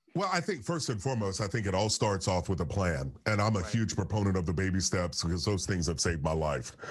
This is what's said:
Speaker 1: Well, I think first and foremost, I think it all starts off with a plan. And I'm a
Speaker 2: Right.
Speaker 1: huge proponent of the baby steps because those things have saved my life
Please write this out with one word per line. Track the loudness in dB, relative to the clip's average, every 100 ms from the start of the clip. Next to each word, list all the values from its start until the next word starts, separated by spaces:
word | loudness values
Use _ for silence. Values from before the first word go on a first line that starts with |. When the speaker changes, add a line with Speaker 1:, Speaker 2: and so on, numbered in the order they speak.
| _
Speaker 1:
Well, | -4 0
I | 0
think | 0 -4
first | -4 -2 -2
and | -2
foremost, | -2 0 -2 -2
I | -2
think | -2 0
it |
all | 2 2
starts | 2 2 2 2
off | 0 0
with | 0
a | 0
plan. | 0 0 0 -4 -4
And | 0 2
I'm | 2 2
a |
Speaker 2:
Right. | 0
Speaker 1:
huge | 0 0 -2
proponent | -2 2 2 2
of |
the | 0
baby | 0 2 2
steps | 0 0 0 -2
because | -2 0
those | 0 0
things | 0 0 0
have | 0
saved | 0 0
my | 0
life | 0 0 -2 -4 -12 -10